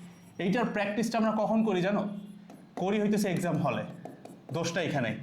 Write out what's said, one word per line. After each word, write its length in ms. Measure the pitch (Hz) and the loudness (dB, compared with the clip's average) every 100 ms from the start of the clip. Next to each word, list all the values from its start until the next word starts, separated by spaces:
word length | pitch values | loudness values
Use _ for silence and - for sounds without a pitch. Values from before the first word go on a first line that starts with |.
| - - - - | -18 -20 -14 -4
এইটার 260 | 175 226 233 | 0 2 2
প্র্যাকটিসটা 540 | 208 202 208 226 233 | 0 -2 0 0 2
আমরা 140 | 220 214 | 2 2
কখন 260 | 202 220 220 | 2 4 4
করি 180 | 180 | 4
জানো? 260 | 175 208 - - - - - - - - | 2 2 0 -6 -12 -16 -20 -20 -14 -4
করি 240 | 185 214 | 0 2
হইতেছে 280 | 208 208 208 | 4 2 2
এক্সাম 280 | 160 175 156 | 0 0 2
হলে, 260 | 143 110 107 - - - - - - | 2 0 -4 -10 -16 -16 -18 -20 -8
দোষটা 300 | 143 170 190 | -4 -2 -2
এখানেই। 320 | 160 147 117 107 | -2 0 -2 -4